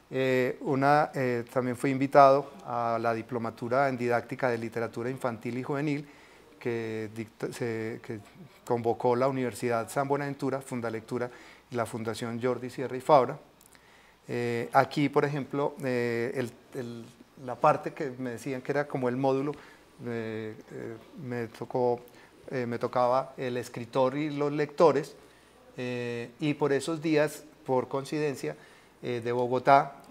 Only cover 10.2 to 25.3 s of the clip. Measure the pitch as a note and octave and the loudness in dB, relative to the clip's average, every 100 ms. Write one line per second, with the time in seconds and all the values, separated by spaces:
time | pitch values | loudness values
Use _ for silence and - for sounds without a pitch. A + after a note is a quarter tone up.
10.2 | C#3+ C#3 C3+ C3+ C3 B2+ A#2 A2 A2 B2 | -2 -4 -4 -4 -6 -6 -4 -6 -6 -4
11.2 | A#2+ - - - _ B2 A2 A#2 A2+ - | -4 -8 -20 -20 _ -4 -2 -2 -6 -4
12.2 | A#2+ A#2 B2 A#2+ B2 C3+ B2 B2+ B2+ D3+ | -6 -2 -2 -2 -4 -8 -6 -6 6 6
13.2 | A#2+ D3 - _ - - - - - _ | 6 -2 -14 _ -20 -20 -20 -20 -20 _
14.2 | - B2 A#2+ A#2 A#2+ C#3 C3 - C#3+ D3 | -8 -4 -2 -2 2 4 4 2 2 2
15.2 | C#3+ D3 B2+ C#3+ C#3+ - C3+ B2 A#2+ A#2 | 2 -2 -4 -2 -2 -2 -2 0 0 -2
16.2 | A#2 C3 A#2+ - - C#3+ A#2+ A#2 A2+ - | -2 -4 -6 -8 -14 -10 -10 -10 -16 -20
17.2 | - - B2+ A#2 D#3 D3 E3 - D3 B2 | -20 -16 -12 2 4 4 0 -6 -8 -6
18.2 | B2+ A#2 C#3+ C3 B2+ C#3 C#3+ C#3 B2 B2 | -6 -6 -6 -6 -2 -2 -2 0 0 2
19.2 | C3+ C3+ C#3+ C#3+ - - - - A#2+ A#2 | 2 2 -2 -6 -14 -20 -20 -14 -8 -6
20.2 | A2 A2 A2 G#2+ - C3 A#2 A2+ - A#3+ | -6 -6 -8 -12 -14 -12 -12 -12 -16 -14
21.2 | C3 A#2+ A2+ - A#2 C3 B2 A#2+ - - | -8 -6 -6 -8 -6 0 0 0 -6 -20
22.2 | - - - C3+ A#2+ A#2 A#2+ B2 B2 B2+ | -20 -20 -8 -6 -4 -2 -2 2 4 2
23.2 | C3 - C3 B2 A#2 - A#2 C3+ C3 C#3 | 0 -6 -4 -4 -6 -10 -4 2 2 2
24.2 | D3+ C#3+ C#3+ D3 D3 - E3 C3+ - - | -4 -2 -2 0 -2 6 8 8 0 -10
25.2 | - | -20